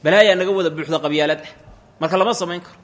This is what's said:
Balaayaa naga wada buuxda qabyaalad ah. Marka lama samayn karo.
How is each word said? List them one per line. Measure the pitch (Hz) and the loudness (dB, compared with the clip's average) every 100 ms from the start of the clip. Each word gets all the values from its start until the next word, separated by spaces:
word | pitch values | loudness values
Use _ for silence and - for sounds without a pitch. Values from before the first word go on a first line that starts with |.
Balaayaa | 151 190 214 185 | 4 4 4 4
naga | 185 | 0
wada | 196 170 | 0 -2
buuxda | 156 147 160 | -4 -6 -4
qabyaalad | 147 151 151 156 | -2 0 0 -2
ah. | - - - - - _ | -6 -20 -20 -20 -20 _
Marka | 160 185 | -2 0
lama | 190 | 0
samayn | 226 175 175 | -2 -4 -8
karo. | 175 - | -12 -20